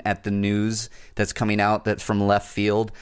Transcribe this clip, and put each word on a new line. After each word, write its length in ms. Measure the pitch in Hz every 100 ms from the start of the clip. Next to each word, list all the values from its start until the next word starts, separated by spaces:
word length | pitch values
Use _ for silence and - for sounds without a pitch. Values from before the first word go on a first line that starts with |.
| 104
at 180 | 98
the 60 | 104
news 640 | 101 101 104 110 110 - - - -
that's 180 | 104
coming 260 | - 110 104
out 260 | 104 107 107
that 140 | -
from 220 | - 101 101
left 200 | 101 -
field, 400 | - 104 104 107 -